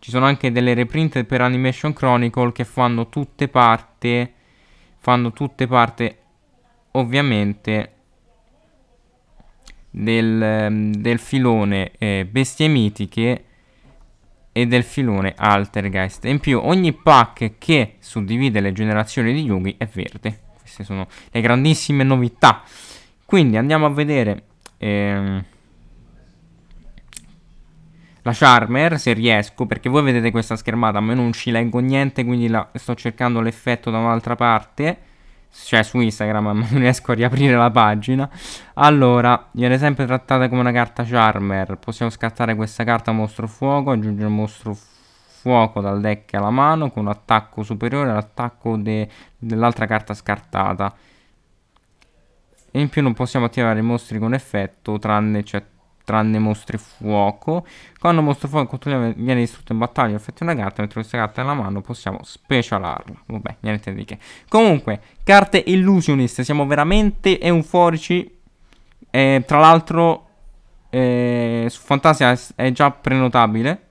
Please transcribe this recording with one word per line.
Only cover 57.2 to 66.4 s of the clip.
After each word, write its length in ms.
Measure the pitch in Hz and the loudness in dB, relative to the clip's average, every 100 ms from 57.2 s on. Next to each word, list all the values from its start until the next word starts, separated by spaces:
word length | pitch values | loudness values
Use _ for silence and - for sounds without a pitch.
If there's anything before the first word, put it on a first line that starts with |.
| 101 104 - 165 170 - - _ | 0 -2 -4 -6 -6 -20 -20 _
Quando 200 | 170 170 | 0 2
un 80 | 151 | 2
mostro 200 | 139 143 | -2 -4
fuoco 200 | 151 131 | -4 -4
controlliamo 460 | 127 - 139 117 113 | -6 -6 -4 -4 -4
viene 240 | 120 123 | -2 -2
distrutto 320 | 117 - - | -2 -6 -8
in 80 | 113 | -4
battaglia, 360 | 120 - 120 104 | -4 -2 -2 -4
effetti 280 | - - | -10 -8
una 120 | 170 156 | -6 -4
carta, 260 | 107 - | -6 -6
mentre 180 | 104 113 | -8 -8
questa 180 | 110 123 | -8 -6
carta 240 | 107 - | -6 -6
è 20 | 131 | -6
nella 100 | 143 | -4
mano 260 | 101 98 | -6 -8
possiamo 380 | 98 117 - 95 | -10 -10 -10 -10
specialarla. 1000 | - - _ 131 113 101 90 - - - _ | -14 -20 _ -2 0 -4 -6 -10 -12 -20 _
Vabbè, 280 | 110 104 110 | -12 -12 -10
niente 320 | 107 104 104 | -8 -6 -8
di 100 | 98 | -12
che. 140 | 104 107 - - _ | -12 -16 -18 -20 _
Comunque, 540 | 220 226 156 - 104 - _ | 4 6 4 0 -8 -10 _
carte 400 | - 196 196 196 - | 6 6 6 0 2
Illusionist, 760 | 185 190 190 156 139 123 - | 2 4 2 4 2 0 -2